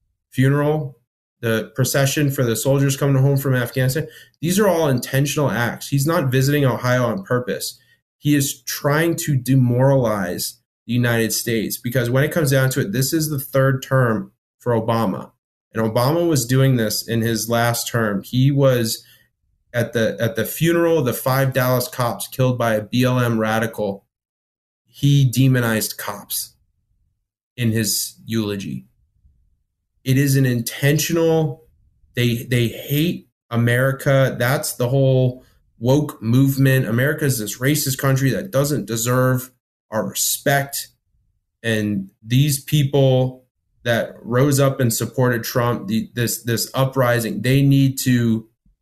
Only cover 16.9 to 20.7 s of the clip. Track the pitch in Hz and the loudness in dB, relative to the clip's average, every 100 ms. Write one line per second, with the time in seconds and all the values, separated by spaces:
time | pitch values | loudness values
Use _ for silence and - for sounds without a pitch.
16.9 | - - 117 113 110 110 117 120 113 - | -4 -4 -2 0 -2 -2 0 0 -2 -2
17.9 | 117 110 98 - 127 135 139 135 123 110 | -2 0 -2 -2 0 2 4 2 2 -2
18.9 | - - _ _ _ _ _ _ 120 113 | -6 -12 _ _ _ _ _ _ -4 -2
19.9 | 117 110 - 113 113 107 - 160 | 0 -2 -2 -4 -2 -6 -2 0